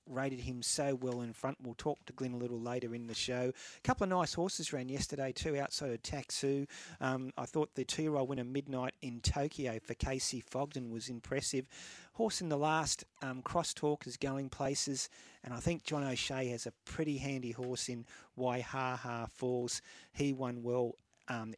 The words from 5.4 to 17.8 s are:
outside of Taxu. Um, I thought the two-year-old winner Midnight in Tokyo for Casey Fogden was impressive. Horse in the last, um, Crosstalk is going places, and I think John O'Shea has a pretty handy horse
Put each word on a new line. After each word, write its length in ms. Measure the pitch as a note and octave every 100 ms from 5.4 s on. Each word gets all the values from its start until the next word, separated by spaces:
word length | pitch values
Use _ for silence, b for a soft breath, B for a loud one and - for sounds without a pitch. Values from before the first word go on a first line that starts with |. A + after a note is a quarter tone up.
| D#3+ C#3
outside 320 | C#3 - C#3+
of 120 | A#2
Taxu. 640 | - D3 C3+ - C#3 C#3 C#3 B B B
Um, 300 | C3 C3 C3 -
I 100 | B2+
thought 260 | D#3 D3+
the 100 | -
two-year-old 460 | B2+ - D#3 D3 C3
winner 140 | C3+
Midnight 480 | B2 C#3 C#3 C3 B2+ -
in 200 | C3+ A#2+
Tokyo 580 | - C#3+ D3 - B2+ A2+
for 120 | -
Casey 480 | - C3+ C3 - B2+
Fogden 480 | - B2+ C#3+ C#3+ A#2+
was 160 | A2+ A#2+
impressive. 560 | A#2+ - C#3 - C3+ C3 B B B B -
Horse 260 | A3 -
in 80 | E3+
the 80 | C#3+
last, 480 | D3+ D#3+ D3+ - - -
um, 200 | C3+ C3
Crosstalk 640 | - - D#3 - D3+ D3 -
is 120 | A#2+
going 320 | C#3 C3+ C3+
places, 580 | - C#3 C#3+ - C3+ - B B B B2+
and 80 |
I 80 | A#2
think 220 | E3 E3+
John 200 | - D3+
O'Shea 460 | C#3 B2 - C3+ B2+
has 180 | A#2 A#2
a 60 | -
pretty 340 | - - D#3 C#3
handy 340 | C3+ C3+ B2
horse 360 | A2+ B2 B2+